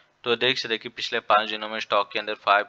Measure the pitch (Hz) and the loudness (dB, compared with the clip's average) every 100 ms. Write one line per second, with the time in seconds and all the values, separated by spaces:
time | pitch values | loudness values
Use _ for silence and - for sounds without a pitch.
0 | _ _ 123 117 123 131 117 110 120 - | _ _ -4 0 0 0 -2 -6 -6 -10
1 | - 117 - 107 107 107 107 110 - 107 | -6 -4 2 2 2 -6 -8 -8 0 0
2 | 101 110 104 107 104 101 | 0 -4 -6 -4 2 2